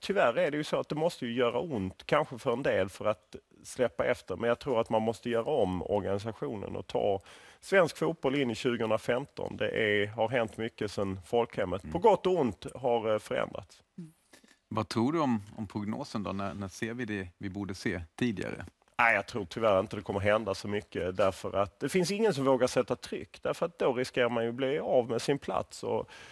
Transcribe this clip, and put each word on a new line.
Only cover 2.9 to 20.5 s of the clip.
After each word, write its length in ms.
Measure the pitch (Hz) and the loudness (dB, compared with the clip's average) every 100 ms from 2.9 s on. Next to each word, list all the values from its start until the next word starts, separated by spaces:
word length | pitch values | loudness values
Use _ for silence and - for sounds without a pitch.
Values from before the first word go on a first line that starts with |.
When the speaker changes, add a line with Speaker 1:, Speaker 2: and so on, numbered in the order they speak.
| - | 0
Speaker 1:
att 320 | 104 107 _ - _ _ | -2 -2 _ -20 _ _
släppa 400 | - - 117 - | -12 -2 -2 0
efter. 320 | 127 120 - 92 | 0 -2 -4 -2
Men 120 | 117 | 0
jag 100 | 117 | 0
tror 220 | 143 113 | 0 0
att 100 | 113 | 2
man 120 | 110 | 2
måste 280 | 113 110 123 | 0 -2 -2
göra 200 | 113 120 | -2 0
om 320 | 147 92 92 | 2 2 0
organisationen 920 | - 101 92 98 110 - 143 104 92 95 | 0 -2 0 -2 -4 -6 -6 -6 -8 -8
och 100 | - | -4
ta 340 | 123 110 95 - - - - | 0 0 0 -4 -20 -20 -18
svensk 360 | - 196 160 - | 0 2 2 0
fotboll 380 | 165 165 135 | -4 0 0
in 160 | 143 123 | 0 0
i 40 | |
tjugohundrafemton. 1000 | 107 131 117 110 110 - 123 143 - 50 - | 0 -2 0 0 0 2 -2 -2 -8 -8 -4
Det 120 | 107 | -2
är, 380 | - 107 104 101 | 2 4 4 2
har 220 | 113 110 | 0 0
hänt 280 | 127 110 - | 2 0 -4
mycket 340 | 113 - 107 | -6 -4 -4
sedan 300 | - 98 95 - | -2 -2 -4 0
folkhemmet, 560 | 120 117 - 90 95 | 0 2 -2 -2 -2
Speaker 2:
Mm. 100 | - | -4
Speaker 1:
på 60 | 170 | 2
gott 280 | 214 185 185 | 4 6 4
och 120 | 175 | 2
ont, 280 | 120 - - | 0 -2 -12
har, 380 | - 127 117 110 | -4 0 0 2
eh, 60 | 107 | -2
förändrats. 640 | - 127 - - - - _ - | 0 -2 -2 -6 -14 -20 _ -18
Speaker 3:
Mm. 140 | 160 _ _ - _ _ - | -18 _ _ -20 _ _ -8
Speaker 2:
Vad 200 | 110 104 | -6 -2
tror 240 | 113 123 | 2 2
du 80 | 165 | 2
om, 220 | 135 110 101 - | 2 0 -2 -12
om 100 | 98 | -8
prognosen 560 | 110 104 120 - 110 | -6 -4 -6 -6 -6
då? 100 | 92 | -4
När, 220 | 98 98 | -4 -4
när 140 | 98 98 | -6 -10
ser 260 | - 113 | -6 -8
vi 100 | 120 | -6
det 240 | 107 104 92 - | -6 -6 -8 -10
vi 120 | 101 | -8
borde 240 | 98 98 | -6 -6
se 280 | 95 117 85 82 - | -4 -4 -4 -6 -2
tidigare? 480 | 123 92 57 52 87 _ _ - | -2 -2 -6 -6 -12 _ _ 2
Speaker 1:
Nej, 160 | 117 | 4
jag 120 | 104 - | 4 0
tror 180 | 117 | -6
tyvärr 360 | 90 117 110 95 | -6 2 6 6
inte 160 | 104 104 | 4 -4
det 60 | |
kommer 180 | - 101 | -4 2
hända 340 | 104 110 101 | 4 4 2